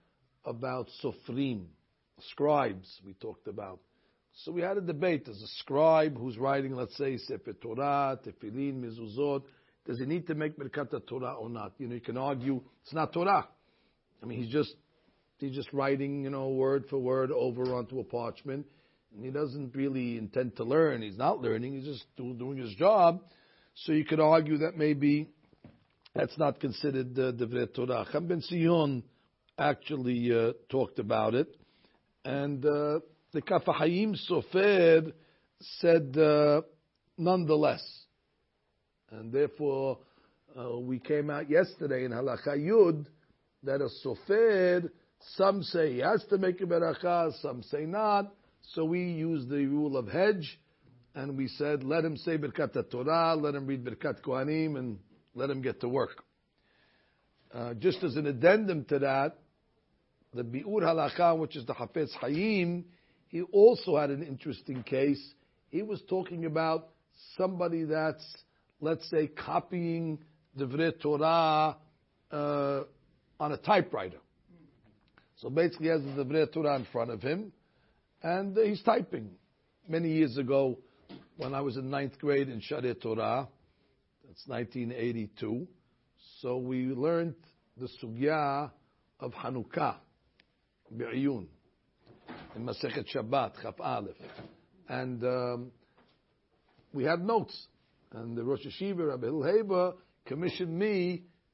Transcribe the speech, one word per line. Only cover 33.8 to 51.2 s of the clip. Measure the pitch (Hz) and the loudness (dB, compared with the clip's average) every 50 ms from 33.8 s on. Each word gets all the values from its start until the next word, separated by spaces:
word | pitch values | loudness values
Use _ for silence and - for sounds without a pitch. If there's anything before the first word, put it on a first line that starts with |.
| 160 165 175 185 214 220 202 - - - | 2 2 2 2 0 0 -2 -4 -2 -2
Sofer | 180 147 - - - 185 196 208 202 185 170 165 160 160 160 160 - - _ _ _ _ _ _ _ - - - - - | 0 -2 0 0 2 4 4 6 6 8 8 8 8 8 6 2 -6 -14 _ _ _ _ _ _ _ -20 -20 -18 -6 2
said, | - 170 165 165 156 135 131 156 | 6 6 6 6 6 4 4 6
uh, | 156 151 151 147 151 147 147 151 160 - - _ _ _ _ _ _ _ _ | 6 8 8 8 8 6 6 4 2 -2 -8 _ _ _ _ _ _ _ _
nonetheless. | - 165 175 185 185 170 147 156 151 151 139 - - - - - - - _ _ _ _ _ _ _ _ _ _ _ _ _ _ _ _ _ _ _ _ - 110 | -2 2 2 4 4 4 4 4 4 4 4 2 0 -6 -14 -18 -20 -20 _ _ _ _ _ _ _ _ _ _ _ _ _ _ _ _ _ _ _ _ -20 -16
And | 107 110 113 120 | -14 -8 -2 0
therefore, | 139 147 143 143 - 151 143 135 135 135 135 123 - - _ _ _ _ _ _ _ _ _ - 127 | 2 2 0 0 -2 -2 0 0 0 0 -2 -4 -4 -8 _ _ _ _ _ _ _ _ _ -14 -10
uh, | 123 123 120 120 | -8 -6 -6 -6
we | 123 123 131 120 | -4 -4 -6 -4
came | - - 151 147 147 151 | -2 -2 0 0 0 -2
out | 147 143 156 139 | -4 -6 -2 2
yesterday | 151 170 190 - - - - 139 135 127 127 | 4 4 4 2 0 -6 -4 -2 -2 -2 -2
in | 127 | -2
Halacha | 117 120 131 131 123 110 - 143 143 143 | -4 -4 -4 -4 -4 -4 -4 -4 -2 -2
Yud | 147 165 220 226 196 170 165 147 147 - - _ _ _ _ _ _ _ _ _ - | 2 6 8 8 8 8 6 2 -4 -10 -16 _ _ _ _ _ _ _ _ _ -4
that | 135 135 139 | -2 -2 0
a | 139 120 - - - | -2 -2 -4 -6 -6
Sofer, | 131 110 - - - 196 220 233 226 208 190 185 180 180 180 170 160 - _ _ _ _ _ - - - | -6 -6 -4 0 2 4 6 6 6 6 6 6 6 4 4 2 -2 -6 _ _ _ _ _ -20 -8 0
some | - 190 196 196 202 160 | 2 4 4 4 2 0
say | - - 170 160 151 127 | -2 0 2 2 2 2
he | 123 | 2
has | 131 170 220 - - - | 2 2 2 2 2 2
to | 202 | 2
make | 190 190 185 180 180 | 2 4 2 0 0
a | 190 | 0
beracha, | 170 170 165 170 165 147 - 175 180 185 170 170 160 - - | 0 2 2 2 2 0 0 0 2 2 2 2 0 -2 -4
some | - 143 123 123 110 | -6 -6 -6 -8 -8
say | - - 147 156 | -6 -6 -4 -4
not. | 156 180 208 220 208 208 202 202 202 - _ _ _ _ _ - - - | -4 -2 0 2 2 4 2 2 -2 -6 _ _ _ _ _ -20 -8 -4
So | 165 160 | -2 0
we | 160 170 180 180 | 0 0 0 0
use | 175 170 156 156 165 165 147 123 | -2 -2 -2 -2 -2 -2 -2 -2
the | 123 143 143 139 | -2 0 0 2
rule | 135 143 147 151 147 135 | 2 2 2 0 0 0
of | 131 120 98 | -2 -2 -2
hedge, | 107 160 190 214 214 185 156 135 - - _ _ _ _ _ - - - _ _ - | 0 2 4 4 2 2 -2 -8 -12 -16 _ _ _ _ _ -20 -20 -20 _ _ -12
and | 147 | -10